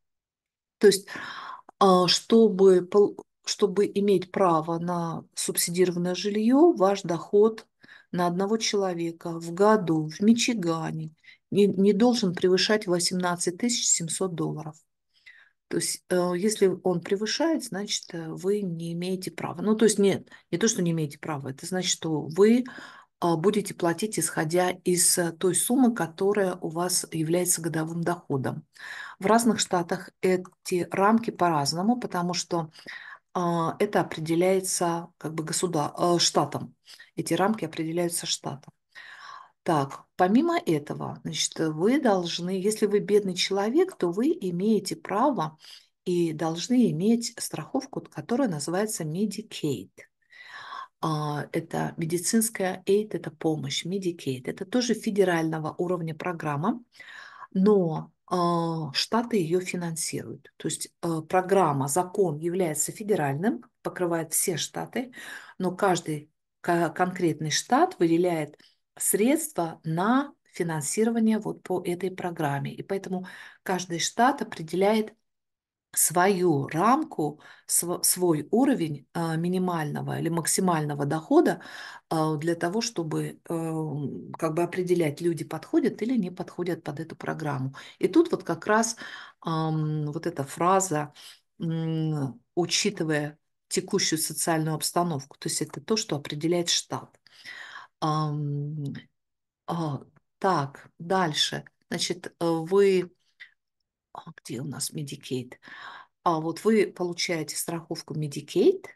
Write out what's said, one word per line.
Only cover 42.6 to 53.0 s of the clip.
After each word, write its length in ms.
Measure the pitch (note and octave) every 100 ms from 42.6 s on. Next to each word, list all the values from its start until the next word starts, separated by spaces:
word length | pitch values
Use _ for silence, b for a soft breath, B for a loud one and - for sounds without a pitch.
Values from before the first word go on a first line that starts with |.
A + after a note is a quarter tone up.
| F#3+ G#3+ G#3
вы 140 | G3+
бедный 340 | - G3+ G3
человек, 600 | F3+ - G3 G#3 C#4+ F#4 -
то 140 | F3
вы 180 | F3+ C#4 F4+
имеете 560 | F#3 F3 G#3 G#3+ - D#3+
право 600 | - G3 C#4+ A3 D#3 D#3 B B B _
и 280 | - F3 E3+
должны 580 | D#3 D#3+ E3+ F3 B3+ G#3+
иметь 420 | D3+ G3+ A#3 A#3 -
страховку, 600 | - D#3+ D3+ C4 - F3
которая 460 | D#3+ - - A#3+ C4
называется 560 | D3+ D3+ F3+ G#3+ -
Medicaid. 840 | D#3 E3 G#3+ G#3+ - - - - - - - _ B B B B B B B _
А, 440 | D#3+ D#3 D3+ D3 -
это 420 | E3+ D#3+ D#3+ D#3 D3+
медицинская 840 | D#3+ E3+ F3+ A3+ A3 - F#3 F#3 -
aid, 240 | G3+